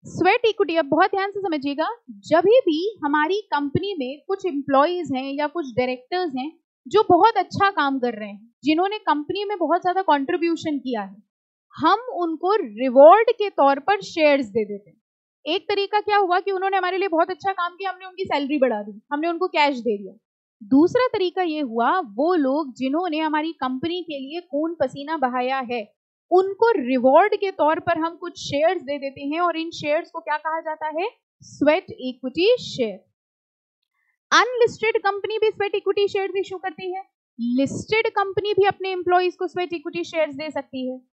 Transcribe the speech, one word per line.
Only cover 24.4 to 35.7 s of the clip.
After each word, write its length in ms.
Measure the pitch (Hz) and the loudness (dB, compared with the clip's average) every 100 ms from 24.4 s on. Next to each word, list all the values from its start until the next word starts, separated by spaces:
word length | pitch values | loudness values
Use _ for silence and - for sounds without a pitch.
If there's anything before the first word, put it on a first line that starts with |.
खून 340 | 349 277 330 330 | -6 -4 -4 -2
पसीना 380 | 269 269 285 320 | -4 -4 -8 -2
बहाया 400 | 262 254 254 269 233 | -2 -2 -2 -4 -4
है, 100 | 240 208 _ _ _ _ | -8 -8 _ _ _ _
उनको 400 | 359 381 392 453 440 | 2 2 2 2 2
reward 580 | 247 262 247 294 415 415 | 0 2 6 6 6 2
के 160 | 392 | -4
तौर 260 | 381 302 320 | 0 0 2
पर 180 | 339 339 | -2 -2
हम 160 | 330 339 | -2 -6
कुछ 220 | 349 339 | -14 -12
shares 420 | - 285 320 370 | -6 0 0 0
दे 160 | 262 285 | -4 -6
देते 220 | 277 277 | -6 -8
हैं 160 | 285 320 | -6 0
और 160 | 349 320 | 0 0
इन 120 | 330 | -6
shares 360 | - 302 302 339 | -6 -2 -2 -2
को 80 | 330 | -12
क्या 180 | 330 302 | -6 -4
कहा 220 | 311 320 | -4 -6
जाता 260 | 320 311 311 | -6 -8 -6
है? 180 | 311 403 _ _ _ | -4 -6 _ _ _
Sweat 500 | - - 285 330 381 | -20 0 2 2 -2
equity 640 | - 254 247 262 285 381 494 | -10 -10 -8 -8 0 2 2
share। 400 | - - 226 190 _ _ _ _ _ _ _ _ _ _ _ _ _ | -2 -6 -6 -6 _ _ _ _ _ _ _ _ _ _ _ _ _
Unlisted 640 | 302 440 494 466 - 440 453 | 2 2 2 2 2 -2 0
company 380 | 392 403 392 440 | -2 -2 -6 0
भी 120 | 427 | -2
sweat 260 | - 403 | 0 -4